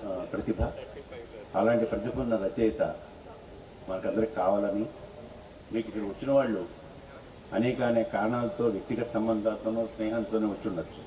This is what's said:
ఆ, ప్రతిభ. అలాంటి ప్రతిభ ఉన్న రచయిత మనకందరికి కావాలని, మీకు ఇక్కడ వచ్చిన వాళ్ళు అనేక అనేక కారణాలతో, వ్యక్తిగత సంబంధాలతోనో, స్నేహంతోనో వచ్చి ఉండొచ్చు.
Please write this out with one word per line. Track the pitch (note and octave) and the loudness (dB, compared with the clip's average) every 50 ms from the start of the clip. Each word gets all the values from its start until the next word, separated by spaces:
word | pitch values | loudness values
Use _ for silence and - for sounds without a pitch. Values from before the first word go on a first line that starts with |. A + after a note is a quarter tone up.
| - | -4
ఆ, | G#2 F#2+ F#2 G#2 G#2 - | -4 -4 -4 -4 -4 -4
ప్రతిభ. | G#2+ - - A2+ - A2+ A#2 - - - - - C#3+ C#3 - C3 A#2+ A#2 - - A2 G#2 - - | -4 0 0 2 2 2 0 0 -6 -12 -12 -12 -14 -14 -12 -12 -12 -12 -12 -12 -14 -14 -4 0
అలాంటి | A2+ G#2+ A2+ A#2 A#2 A2+ | 4 4 6 6 4 4
ప్రతిభ | - A2+ G#2 G2+ C3 - C3 | 2 0 -2 -2 -2 -2 -2
ఉన్న | B2+ A#2 A2+ | 0 2 2
రచయిత | G#2+ G2 F#2+ - - A#2 A2 A2 - A2+ - - - - - - - - - - - - - - - - - - - - - | 2 0 0 2 4 2 4 4 4 0 0 0 -6 -10 -14 -16 -16 -16 -16 -16 -16 -16 -18 -18 -18 -18 -18 -18 -16 -8 -6
మనకందరికి | F#2 F#2 F#2 - G2 G#2+ A2 A2 - | -6 -2 -2 0 2 2 2 2 2
కావాలని, | - F2+ F#2 G2 G#2 G2+ G2+ G2 G2+ - - - - - - - - - - - - - - - - - - - | 2 4 4 4 4 4 2 2 0 -2 -2 -4 -12 -14 -14 -14 -16 -16 -16 -16 -16 -18 -18 -18 -18 -14 -4 -2
మీకు | A2+ A2 A2 | -2 -2 -2
ఇక్కడ | G2 G#2+ G#2 | -4 -4 -4
వచ్చిన | G2+ G2 F#2 A#2+ C3+ | -4 -6 -4 2 6
వాళ్ళు | C#3 C#3 C3+ A#2+ G#2+ F#2+ F2 E2+ - - - - - - - - - - - - - - - - - | 6 6 8 6 2 0 0 -4 -8 -14 -16 -16 -16 -16 -16 -16 -16 -16 -16 -16 -18 -18 -12 -2 2
అనేక | A2 A#2 B2+ B2 A#2+ B2 | 4 4 4 4 4 4
అనేక | A#2+ A#2 A#2 A2 - | 4 4 4 2 2
కారణాలతో, | - G#2 G2+ A2+ B2 B2 A#2+ A2+ - - A#2+ | 2 2 2 2 2 2 0 0 0 2 2
వ్యక్తిగత | A#2 G#2 F#2+ F#2 - B2 G#2+ A#2+ - - | 4 4 2 -2 -2 -2 -2 -2 0 0
సంబంధాలతోనో, | A2+ A2 A2+ A2+ G#2+ G#2 A2 G#2+ G#2 - A2+ A2 A2+ A#2 | 0 2 4 2 4 4 2 0 2 -2 0 0 0 0
స్నేహంతోనో | A2 - - A2 G#2+ A2+ A#2 G#2+ G2 A2 A2 G#2+ G#2+ | -2 -2 -2 -2 0 0 0 0 2 2 2 2 2
వచ్చి | G2 F#2 - A2 | 0 0 -4 -4
ఉండొచ్చు. | F#2+ E2+ - - - - - | -2 -2 -6 -6 -8 -14 -14